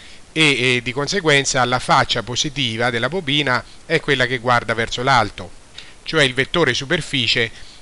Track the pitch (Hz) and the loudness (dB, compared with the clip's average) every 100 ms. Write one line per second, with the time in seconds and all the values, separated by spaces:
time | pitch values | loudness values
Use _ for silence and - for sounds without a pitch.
0 | - - - 160 156 123 127 123 120 139 | -20 -20 -6 2 2 4 2 0 -2 -4
1 | 143 151 156 139 135 135 123 127 - 151 | -4 -2 2 2 2 0 2 0 2 2
2 | 120 123 107 120 156 135 123 110 123 117 | 2 -2 -4 -4 -4 -2 -2 0 0 0
3 | 127 185 139 147 139 123 - - - 160 | -2 -4 -2 0 2 0 -2 -14 -2 -2
4 | - 135 123 127 120 120 110 113 113 - | 0 0 0 0 2 2 2 -2 -2 -2
5 | 135 127 104 - - - - - - - | 2 4 2 -4 -16 -16 -20 -20 -20 -18
6 | - 160 135 123 127 175 143 117 139 170 | -4 0 2 0 -2 0 0 0 -2 -4
7 | - 135 113 127 113 - - - | -2 -2 0 0 -2 -6 -18 -18